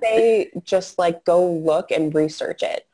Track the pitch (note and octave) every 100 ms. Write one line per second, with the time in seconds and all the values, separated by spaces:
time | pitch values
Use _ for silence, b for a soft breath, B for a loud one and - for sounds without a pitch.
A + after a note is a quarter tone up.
0 | A3+ A3 A3+ A3 - F3 - F#3+ F#3 -
1 | F3 E3+ - F3 F3+ E3 D#3+ D#3+ - D#3+
2 | D#3 D#3 D#3 - - - - - _